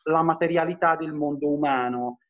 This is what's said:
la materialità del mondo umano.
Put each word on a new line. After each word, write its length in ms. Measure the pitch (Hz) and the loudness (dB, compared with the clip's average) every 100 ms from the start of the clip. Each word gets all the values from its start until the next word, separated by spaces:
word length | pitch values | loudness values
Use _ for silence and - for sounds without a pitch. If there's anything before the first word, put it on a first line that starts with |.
la 200 | - 160 | 0 2
materialità 760 | 165 160 170 170 160 175 170 160 | 2 2 2 2 0 2 2 2
del 180 | 160 | -2
mondo 360 | 151 147 143 147 | -4 -4 -2 -2
umano. 680 | 147 143 131 123 123 123 123 _ | 0 0 0 -2 -2 -6 -8 _